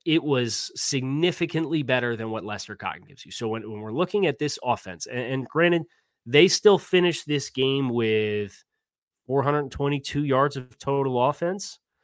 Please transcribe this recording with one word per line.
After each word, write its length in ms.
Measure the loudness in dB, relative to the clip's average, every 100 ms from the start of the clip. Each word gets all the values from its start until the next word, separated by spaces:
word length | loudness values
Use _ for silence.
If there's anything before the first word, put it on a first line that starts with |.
it 180 | 0 0
was 480 | 2 2 2 -2 -6
significantly 1080 | -4 -2 -2 -2 0 0 0 -2 -2 -2 -2
better 340 | 0 0 0 -2
than 140 | -4
what 140 | -6
Lester 320 | -6 -8 -10 -10
Cotton 280 | -10 -10 -14
gives 160 | -20
you. 80 | -12
So 160 | -6 -4
when, 220 | -4 -8
when 100 | -10
we're 120 | -6
looking 340 | -2 -2 2 0
at 120 | 0
this 200 | -2 -2
offense, 440 | -2 -2 -4 -12 -8
and, 120 | -6
and 300 | -4 -4 -2
granted, 360 | 2 4 4 -2 _ _ _ 2
they 220 | 6 6
still 280 | 6 6 6
finished 500 | 4 2 4 0 -2
this 220 | -2 -2
game 400 | -2 0 2 0
with 720 | 0 2 2 0 -2 -6 -10 _ _ _ _ _ _ -2
four 160 | 0
hundred 280 | 2 0 -2
twenty-two 540 | -4 -2 -2 -2 -4
yards 320 | 0 2 2 -2
of 200 | -12 -10
total 460 | -4 -2 0 2 0
offense. 500 | 0 -2 -4 -8 -14 _ _